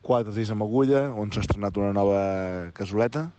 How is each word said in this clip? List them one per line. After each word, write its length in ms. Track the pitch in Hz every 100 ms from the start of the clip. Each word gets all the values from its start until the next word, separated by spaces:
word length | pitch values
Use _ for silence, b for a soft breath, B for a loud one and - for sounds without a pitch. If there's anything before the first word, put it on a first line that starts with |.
quatre 300 | - 123 107
sis 160 | 104 107
amb 140 | 107
agulla, 380 | 107 123 135 139 139 110
on 100 | 104
s'ha 140 | 107
estrenat 320 | 101 101 101 101
una 140 | 101
nova 280 | 101 101 98 98 95 92 90 85
casoleta. 540 | - 95 101 117 135 165